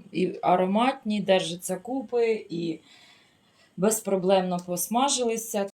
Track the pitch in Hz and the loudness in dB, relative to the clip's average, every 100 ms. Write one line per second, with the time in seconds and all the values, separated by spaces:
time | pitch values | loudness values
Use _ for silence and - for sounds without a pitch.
0 | - 165 185 - - 180 185 208 254 269 | -8 -2 -2 0 2 4 4 2 2 0
1 | 214 208 180 190 160 175 - 180 - 262 | -4 -4 2 2 2 -8 -6 -8 -6 -8
2 | 220 240 226 208 - 170 170 - - - | -4 0 0 0 -4 -6 -4 -6 -12 -20
3 | - - _ _ _ _ _ - 202 220 | -20 -20 _ _ _ _ _ -2 0 0
4 | 196 190 180 196 185 175 180 175 - 233 | 0 0 4 4 2 -4 -4 -6 0 2
5 | 277 262 233 226 - 208 202 | 2 2 0 -2 -4 -4 -4